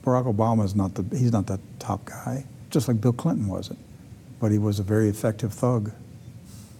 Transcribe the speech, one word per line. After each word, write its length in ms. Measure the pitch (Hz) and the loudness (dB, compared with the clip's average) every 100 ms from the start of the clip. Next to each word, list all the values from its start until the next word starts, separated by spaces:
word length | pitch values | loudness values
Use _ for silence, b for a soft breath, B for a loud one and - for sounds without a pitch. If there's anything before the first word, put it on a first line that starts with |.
Barack 280 | 135 127 127 | 2 2 2
Obama 320 | 104 113 113 | 2 4 4
is 100 | 98 101 | 2 2
not 180 | 95 | 0
the, 100 | 107 95 143 | -2 -2 0
he's 160 | 123 | 2
not 140 | 110 92 | 2 0
that 120 | 98 - - | -4 -8 -10
top 240 | - 95 | -6 -6
guy, 400 | - - - 131 - - - | -8 -12 -8 -8 -10 -16 -2
just 160 | 156 127 | 0 2
like 120 | 113 | 2
Bill 120 | 123 | 2
Clinton 360 | 117 170 180 104 | 2 0 0 -2
wasn't. 300 | 90 98 - - - - - - - | -4 -8 -12 -16 -20 -20 -20 -20 -2
But 140 | 110 | 2
he 60 | 104 | 4
was 200 | 104 101 | 2 0
a 40 | |
very 240 | 95 107 107 | 2 4 4
effective 440 | 101 113 107 110 | 2 -2 -2 -4
thug. 380 | - 123 120 104 - - - - - B B B B | 0 0 2 -2 -8 -16 -20 -20 -20 B B B B